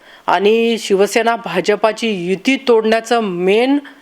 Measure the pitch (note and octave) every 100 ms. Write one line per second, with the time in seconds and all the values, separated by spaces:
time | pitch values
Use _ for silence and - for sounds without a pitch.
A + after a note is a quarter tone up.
0 | - - - F3 G3+ A3+ A#3 A3 - F#3+
1 | G3 A#3+ A3+ A3+ F3+ F3 F#3 G3+ A3 G#3+
2 | A3+ F#3+ E3+ F#3 C4 C4+ C4+ A3+ A3 A3+
3 | A3 A#3+ G#3 F3 F#3 G#3+ C4 C#4+ - -